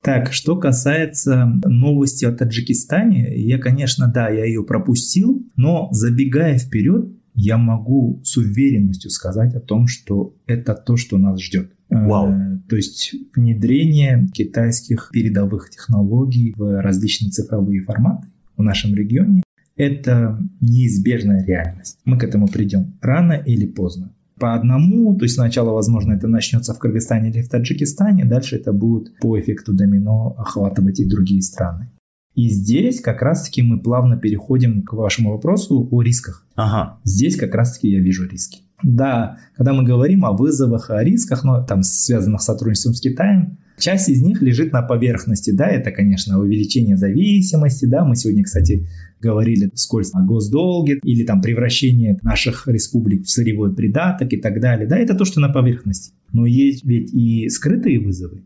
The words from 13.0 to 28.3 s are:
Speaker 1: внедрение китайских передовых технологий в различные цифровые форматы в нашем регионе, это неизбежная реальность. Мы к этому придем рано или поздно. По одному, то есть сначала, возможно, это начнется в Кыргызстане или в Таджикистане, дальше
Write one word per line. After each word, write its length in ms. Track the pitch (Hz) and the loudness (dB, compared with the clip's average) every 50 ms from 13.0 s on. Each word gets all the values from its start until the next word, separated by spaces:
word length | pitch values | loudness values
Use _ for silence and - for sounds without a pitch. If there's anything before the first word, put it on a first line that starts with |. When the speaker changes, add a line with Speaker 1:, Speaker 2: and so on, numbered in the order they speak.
| - - - 92 - - _ | -10 -10 -10 -14 -16 -6 _
Speaker 1:
внедрение 920 | 127 120 117 113 104 104 117 127 143 160 160 151 147 143 135 127 120 123 - - | 0 2 2 2 0 0 0 2 2 2 2 2 2 2 2 2 2 2 0 -2
китайских 760 | - 107 101 - 117 117 117 117 - - - 113 113 - - - | -4 -6 -4 -2 -2 0 0 -2 -4 -4 -4 -4 -4 -4 -4 -4
передовых 560 | 117 107 113 104 98 101 98 104 98 - - | -2 0 0 0 0 -2 -2 -4 -6 -8 -12
технологий 840 | - - - - 117 104 101 98 110 123 135 135 123 120 117 113 101 | -20 -20 -2 0 2 2 2 2 2 0 0 2 0 0 0 0 -2
в 240 | 107 104 101 101 98 | -4 -4 -2 -2 0
различные 500 | 95 98 95 95 104 104 - - 104 98 | 0 0 0 0 0 -2 -4 -4 -6 -6
цифровые 500 | - - 104 - 110 104 98 98 101 95 92 | -6 -6 -6 -4 -2 -2 -2 0 -2 -4 -4
форматы 440 | - 110 - 117 175 - - - - _ _ _ _ _ | -4 -2 0 0 0 0 -2 -8 -16 _ _ _ _ _
в 60 | - 104 | -2 0
нашем 300 | 107 98 - - 104 101 | 0 0 0 -2 -2 -2
регионе, 480 | 98 104 104 120 143 196 202 196 185 180 _ _ _ _ _ _ | 0 -2 0 0 0 2 4 4 2 2 _ _ _ _ _ _
это 640 | - 143 143 139 143 - 127 123 120 117 110 110 110 185 196 - - | -2 -2 -2 -2 -2 0 2 2 2 2 0 -2 -4 -6 -8 -4 -2
неизбежная 840 | - 117 120 123 127 113 101 98 95 117 131 - - 101 101 95 92 | 0 2 2 4 2 2 0 0 0 0 0 0 2 2 2 2 2
реальность. 540 | 95 92 87 82 85 - - - - - _ _ | 0 -2 -2 -2 -6 -8 -10 -18 -20 -20 _ _
Мы 120 | 127 127 | 0 0
к 60 | 123 117 | 2 0
этому 240 | 98 - 104 104 | 0 0 2 0
придем 500 | 98 - 120 107 98 98 95 95 - - - | 2 0 -2 -2 0 0 -2 -2 -2 -8 -6
рано 320 | - 127 131 165 180 170 160 | -2 -2 2 2 4 2 2
или 320 | 143 143 135 120 104 104 | 0 0 0 0 0 0
поздно. 440 | 95 - - 95 87 - 90 92 - _ _ _ _ _ - | -2 -4 -4 -6 -6 -6 -8 -14 -14 _ _ _ _ _ -4
По 140 | 127 117 117 | -4 -2 -2
одному, 640 | 117 113 120 127 135 156 180 208 233 233 214 196 | 0 0 2 2 4 4 2 4 4 4 2 2
то 80 | 190 120 | 2 0
есть 100 | 120 120 | -2 0
сначала, 360 | - 120 117 117 127 117 113 | 0 0 0 0 0 0 0
возможно, 420 | 110 110 104 110 117 110 101 110 107 | 0 0 2 2 2 2 2 0 0
это 140 | 95 104 | 0 0
начнется 460 | 113 113 113 - - - 117 - - - | 0 0 0 0 0 -2 -2 -2 -2 -10
в 60 | - | -4
Кыргызстане 500 | - 123 104 113 113 - 120 113 110 113 | -4 -2 -2 -2 -2 -2 0 0 0 0
или 120 | 113 117 | -2 -2
в 80 | 120 - | -4 -2
Таджикистане, 760 | - - 120 - - - 143 143 - - 196 214 202 185 127 | -2 -2 -2 -2 -2 -4 -4 -6 -2 -2 2 2 4 4 4
дальше 300 | 120 | 2